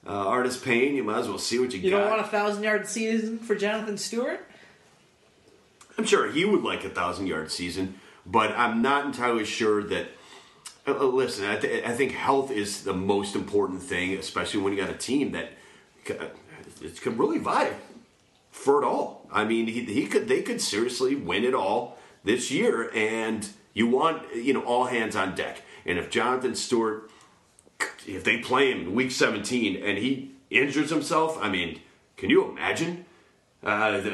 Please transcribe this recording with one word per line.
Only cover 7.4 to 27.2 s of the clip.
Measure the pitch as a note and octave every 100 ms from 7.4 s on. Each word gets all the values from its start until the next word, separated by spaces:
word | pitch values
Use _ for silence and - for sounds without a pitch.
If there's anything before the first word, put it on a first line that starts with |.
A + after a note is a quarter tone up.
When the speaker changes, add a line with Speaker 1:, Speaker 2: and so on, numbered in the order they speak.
| D#2
Speaker 1:
season, | - F2 E2+ F#2+ - - - -
but | A2 G#2+
I'm | G#2 A#2 A2+
not | B2+ C#3+ C#3+
entirely | B2+ B2 A#2 G#2
sure | - A2 G#2
that. | G2+ F2+ - - - - - - - - -
Uh, | C#3
uh, | C#3
listen, | B2+ B2 - G2+
I, | G#2+
th-, | - A2+
I | A2+
think | A#2+ C3+
health | - - C#3 -
is | G#3 G3+ -
the | F#2+
most | F#2 G2 G2+ G2+ -
important | - G#2 F#2+ F#2
thing, | - F2+ F#2 F#2+
especially | - F#2 F2 G#2+
when | G2
you | G2
got | F2+
a | D#2+
team | - C#3 A#2
that | E2+ - - - - _ _ -
c-, | -
uh, | - - - - - -
it | D#2+ -
could | B2 A2
really | - D#4+
vie | - C4 - - - - - _ _ _ _
for | - - C#3+
it | B2+
all. | C#4+ - - -
I | G#2 G#2+
mean, | A2+ A2+
he, | A#2 -
he | A2 F3+
could, | G#3+ A#2
they | C3
could | F#3+ A#3
seriously | - G2+ A#2+ - C3 C#3
win | E2+ F#2
it | B2 C3
all | F#2+ A2+ - - - -
this | F#2+ A#2+ -
year, | C#3 A#3+ A2+ A2+
and | A2+ G#2+ A2+ A2 A2 G2 - _
you | - A#2
want, | B2+ D#3+ D#3 - A#2
you | B2
know, | B2+
all | A#2+ A#2+ B2+
hands | A#2+ A2 G2+
on | F#2+
deck. | F2 D2+ - - - -
And | F2
if | D#2
Jonathan | A#2 A#2 B2+ B2+
Stewart, | - - A#2+ A2 G#2+ - -